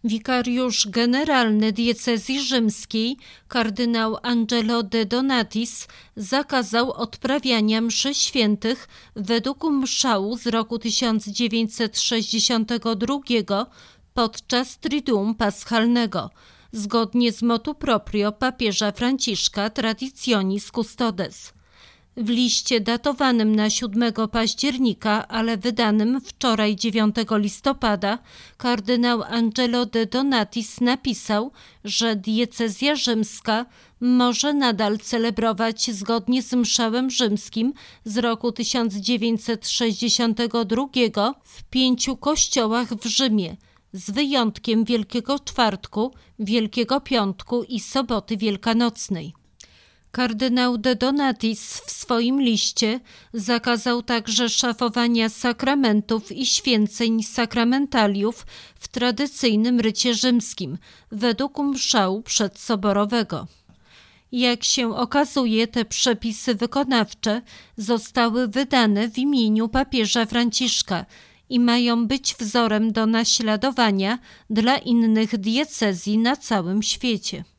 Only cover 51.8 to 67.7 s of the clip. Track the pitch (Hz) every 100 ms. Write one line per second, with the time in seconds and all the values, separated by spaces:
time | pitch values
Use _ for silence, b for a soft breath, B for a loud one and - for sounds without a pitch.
51.8 | - - - 233 240 277 254 214 - -
52.8 | 220 247 B B B 233 196 233 240 233
53.8 | 247 240 240 233 220 214 240 - 247 226
54.8 | 240 233 240 233 220 - 247 240 262 277
55.8 | 247 214 208 220 214 - 254 - 277 226
56.8 | 208 - 233 226 214 - 226 247 233 269
57.8 | 277 247 208 196 208 240 - B B B
58.8 | - 240 247 233 285 - 254 214 233 240
59.8 | 220 - 247 226 247 240 - - 160 165
60.8 | B B B 214 240 226 277 277 285 262
61.8 | - 247 190 202 - - 202 - - 214
62.8 | 202 202 208 240 214 160 - b b b
63.8 | b b b b b 247 247 240 - -
64.8 | 233 - 240 285 285 285 240 220 226 247
65.8 | 220 - 254 233 233 214 - 214 233 277
66.8 | 269 247 208 - 226 220 B B B